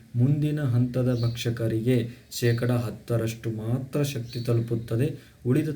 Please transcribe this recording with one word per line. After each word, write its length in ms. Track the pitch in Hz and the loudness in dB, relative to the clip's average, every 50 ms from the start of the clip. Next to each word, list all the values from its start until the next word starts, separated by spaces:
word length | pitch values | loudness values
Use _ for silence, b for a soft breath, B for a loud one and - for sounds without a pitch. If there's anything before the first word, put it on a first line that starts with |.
| B B - | B B 0
ಮುಂದಿನ 460 | 120 127 143 151 147 147 151 151 151 | 2 4 4 4 2 2 0 0 0
ಹಂತದ 520 | 147 123 117 120 123 123 - 127 123 127 123 113 120 | 0 0 2 2 2 2 0 0 0 2 2 2 0
ಭಕ್ಷಕರಿಗೆ 840 | 113 117 - - 120 113 - 113 107 110 110 107 127 127 117 107 B B B B B | -2 -2 -2 -2 -2 -2 0 -2 0 0 0 2 2 2 2 2 B B B B B
ಶೇಕಡಾ 440 | - - 120 120 117 120 127 120 123 | -6 0 2 2 2 2 2 0 0
ಹತ್ತರಷ್ಟು 760 | 120 113 104 98 - - - 120 110 113 110 - - - 117 | 0 0 -2 -6 -8 -4 -2 0 0 0 -2 -4 -4 -6 -6
ಮಾತ್ರ 540 | 107 107 107 113 127 - - - - 147 139 | -6 -4 -2 -2 -2 -2 -2 -4 -2 -2 0
ಶಕ್ತಿ 360 | - - 117 - - - 117 | 0 -2 -6 -8 -6 -8 -6
ತಲುಪುತ್ತದೆ. 760 | - 120 117 117 117 - 117 - - - 120 117 143 165 B B B B B B B | 0 2 2 2 2 0 -2 -4 -2 -2 0 0 0 0 B B B B B B B
ಉಳಿದ 240 | 120 131 151 151 156 143 | 2 2 2 2 0 -4